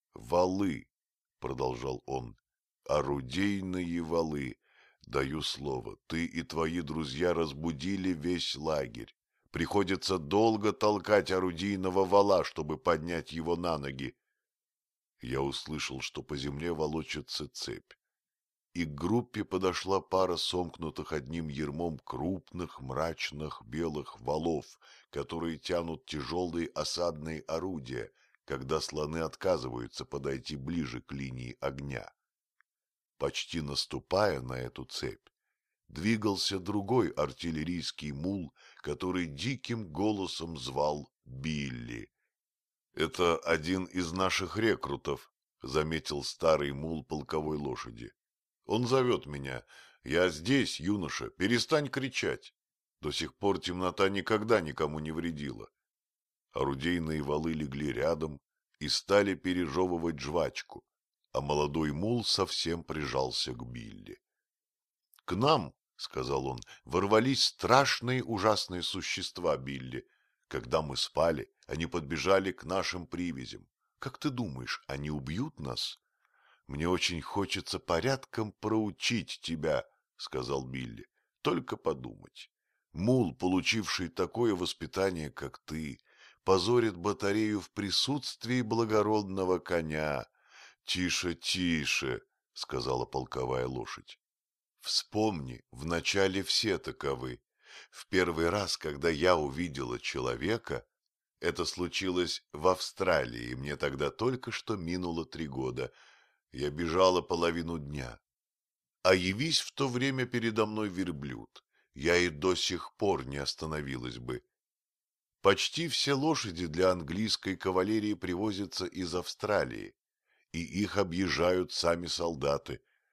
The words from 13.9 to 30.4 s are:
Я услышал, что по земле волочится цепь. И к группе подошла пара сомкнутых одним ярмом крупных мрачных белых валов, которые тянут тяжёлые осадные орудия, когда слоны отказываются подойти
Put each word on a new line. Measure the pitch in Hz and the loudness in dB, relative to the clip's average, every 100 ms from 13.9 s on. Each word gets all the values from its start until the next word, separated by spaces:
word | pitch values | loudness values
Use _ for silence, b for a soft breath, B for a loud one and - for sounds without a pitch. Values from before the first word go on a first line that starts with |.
| 67 64 - _ _ _ _ _ _ _ _ _ _ | -6 -8 -10 _ _ _ _ _ _ _ _ _ _
Я | 62 65 | -4 -2
услышал, | 69 - - 76 - 67 | -2 -4 -6 -6 -6 -6
что | - 71 | -8 -10
по | - 71 | -8 -6
земле | 69 71 85 | -6 -4 -4
волочится | 78 76 80 76 76 - - 71 | -2 -2 -2 -4 -8 -8 -8 -8
цепь. | - - 52 - - _ _ _ _ _ _ _ | -10 -10 -10 -14 -20 _ _ _ _ _ _ _
И | 87 80 | -4 -4
к | |
группе | 71 85 87 - 107 | -2 0 0 0 -6
подошла | 98 92 92 85 92 95 | -2 0 2 0 0 0
пара | - 95 92 82 | 2 2 2 0
сомкнутых | - 90 87 - 80 76 76 | 0 -2 -2 -6 -6 -6 -4
одним | 78 67 82 80 | -6 -4 -6 -4
ярмом | 69 73 76 85 69 | -4 -4 -2 -4 -4
крупных | - 64 82 95 - 90 82 - | -8 -4 -2 -4 -6 -8 -8 -10
мрачных | 65 65 82 80 - 73 76 - 57 | -6 -2 -2 -2 -6 -6 -8 -10 -8
белых | 76 82 73 65 - | -4 -2 -4 -8 -6
валов, | 60 78 85 76 - - B B B | -2 0 2 0 -4 -14 B B B
которые | 71 69 82 82 78 | -8 -6 -4 -2 -4
тянут | - 87 85 80 - | -2 -2 -2 -6 -8
тяжёлые | 76 64 85 90 85 82 | -6 -4 -2 0 0 -2
осадные | - - 85 87 76 80 78 - | -2 -4 0 0 -2 -6 -6 -4
орудия, | 80 95 82 64 62 - b b b - | -4 -2 -4 -6 -6 -8 b b b -8
когда | 67 65 78 | -6 0 -2
слоны | - 76 76 82 | 0 -2 -2 -2
отказываются | 80 - 95 82 62 60 60 - 64 | -4 -2 0 0 0 -6 -8 -10 -10
подойти | 69 69 67 | -6 -4 -4